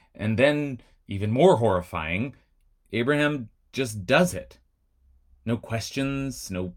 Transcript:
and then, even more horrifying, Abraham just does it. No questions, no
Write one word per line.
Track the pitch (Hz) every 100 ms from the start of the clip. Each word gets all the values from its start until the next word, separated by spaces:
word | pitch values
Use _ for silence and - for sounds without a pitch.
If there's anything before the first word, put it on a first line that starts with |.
| _
and | - 107 113
then, | 143 147 143 123 _ _ -
even | 98 104
more | 120 185 131
horrifying, | 113 92 87 85 78 90 135 - _ _ _ _ -
Abraham | 110 120 147 147 147 110 _ _
just | 131 127 107 90
does | 143 175
it. | - - - _ _ _ _ _ _ _ _ 113
No | 117
questions, | - 113 - 139 135 139 135 123 -
no | 92 92